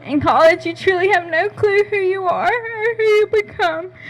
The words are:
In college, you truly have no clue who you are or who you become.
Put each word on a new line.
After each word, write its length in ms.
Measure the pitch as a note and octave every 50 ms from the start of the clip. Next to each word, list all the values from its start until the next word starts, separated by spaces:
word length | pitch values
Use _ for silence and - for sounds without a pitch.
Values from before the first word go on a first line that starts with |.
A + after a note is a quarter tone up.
| -
In 140 | - C4 D4
college, 460 | C#4 D#4+ A#3 A#3+ D#4 D#4+ E4+ E4+ -
you 100 | E4 E4+
truly 340 | - - - F#4+ F4+ F4 F#4+
have 180 | G4+ F4 F4
no 200 | F4 E4 D#4+ F4+ G#4
clue 340 | G4+ - - G#4 G4 G4+ G#4
who 100 | G4+ G#4
you 280 | G4+ G4 F#4 F#4+ G4 F#4+
are 280 | F4+ - - - F4
or 440 | G#4+ B4 A4+ A4+ A#4 A4 G#4+ A4+ A#4
who 60 | A4 A4
you 240 | A4 G#4+ G#4+ G#4+
become. 640 | - - G#4+ G#4 - - - G4+ F4 D#4+ D#4+ E4+ F#4 - - -